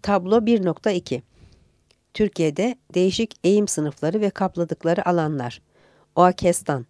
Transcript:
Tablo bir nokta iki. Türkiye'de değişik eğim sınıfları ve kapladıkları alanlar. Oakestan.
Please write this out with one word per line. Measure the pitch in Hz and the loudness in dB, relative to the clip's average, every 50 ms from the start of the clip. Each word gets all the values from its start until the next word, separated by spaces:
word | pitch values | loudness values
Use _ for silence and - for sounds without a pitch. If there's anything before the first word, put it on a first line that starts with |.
Tablo | - - 202 190 175 185 214 240 220 | 0 0 0 0 2 2 2 2 4
bir | 226 233 214 185 | 4 2 2 2
nokta | 175 156 - - 220 | 0 -4 -2 -2 -2
iki. | 208 196 - - 131 123 - _ _ _ - - _ _ _ _ _ _ _ _ _ _ _ _ _ | -2 -2 -4 -4 -8 -8 -8 _ _ _ -20 -20 _ _ _ _ _ _ _ _ _ _ _ _ _
Türkiye'de | - 214 202 - - 165 156 143 - 190 247 247 _ _ _ - | -2 -2 -2 0 0 -2 -2 0 -2 -4 -4 -4 _ _ _ 0
değişik | 180 185 190 185 - 226 226 - _ - | 0 2 2 2 -2 -4 -4 -6 _ 0
eğim | 180 202 208 208 | 2 2 2 2
sınıfları | 196 - - 151 151 147 - - 156 180 214 | 0 -2 -4 -4 -4 -4 -4 -4 -4 -2 0
ve | 214 196 | -2 -2
kapladıkları | - - 190 180 - 170 170 160 160 _ - 165 175 - - | -2 -2 -4 -4 -2 -4 -4 -4 -6 _ -2 -2 -2 0 0
alanlar. | 175 175 170 160 156 156 139 120 120 - - _ _ _ _ _ _ _ _ _ _ _ | 0 0 0 0 -2 -4 -4 -6 -8 -10 -14 _ _ _ _ _ _ _ _ _ _ _
Oakestan. | - 175 180 180 - - 180 175 - - - 147 131 120 _ | 4 4 4 4 2 0 0 0 0 -2 -4 -4 -4 -6 _